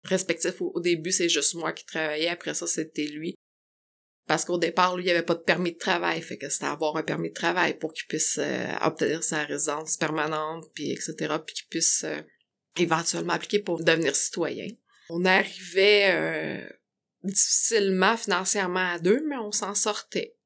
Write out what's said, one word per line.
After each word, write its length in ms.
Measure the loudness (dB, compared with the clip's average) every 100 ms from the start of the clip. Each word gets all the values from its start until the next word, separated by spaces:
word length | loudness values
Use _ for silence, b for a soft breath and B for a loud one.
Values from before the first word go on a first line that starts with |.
respectifs. 560 | 0 -2 0 -2 -2 -2
Au, 100 | -6
au 60 | -2
début, 300 | 0 0 0
c'est 160 | 0 2
juste 260 | 2 2
moi 180 | 0 -6
qui 120 | -8
travaillais, 440 | -10 -6 -4 -2 -4
après 260 | -4 -6
ça, 120 | -6 -2
c'était 380 | -2 -4 -6 -8
lui. 280 | -8 -10 -12 _ _ _ _ _ _ _ _ 0
Parce 180 | 0
qu'au 140 | 2 0
départ, 380 | 0 2 2 2
lui, 80 |
il 60 | 0
avait 140 | 0
pas 100 | 0
de 60 | 0
permis 300 | 0 0 0
de 60 | -2
travail, 440 | -2 0 0 -4
fait 160 | -8 -12
que 100 | -2
c'était 180 | -2 -2
avoir 300 | -2 -2 -2
un 60 |
permis 280 | -4 -4 -6
de 40 |
travail 420 | -4 -2 0 -2 -2
pour 160 | -8
qu'il 140 | -10 -8
puisse, 320 | 0 2 2
euh, 260 | -2 -4 -4 0
obtenir 420 | -2 0 -2 0
sa 180 | -2 -2
résidence 520 | -4 -2 -2 -2 -2 -2
permanente, 680 | 0 -2 -4 -4 -6 -10 -14
puis 180 | -10 -8
et 80 | -6
cetera, 440 | -8 -6 -4 -4
puis 100 | -6 -14
qu'il 100 | -8
puisse, 360 | 0 2 2
euh, 160 | -2 -10 -12 _ _ _ _ -2
éventuellement 540 | 0 2 2 0 -2
appliquer 260 | -4 -2 -2
pour 240 | -2 0
devenir 320 | 2 2 2
citoyen. 540 | 2 0 -2 -4 -4 -10 -12 _ b b
On 160 | 4
arrivait, 880 | 6 4 4 -6 -2 4 6 6 6
euh, 540 | 2 0 -2 -4 -6 -10 -20 _ _ _ _
difficilement 920 | 0 2 4 6 6 4 2 4 4 2
financièrement 760 | 0 0 2 2 2 0 0
à 60 | 0
deux, 200 | 2 2 0
mais 100 | -6
on 140 | -4
s'en 240 | -4 -2
sortait. 640 | 0 0 -2 -6 -6 -6 _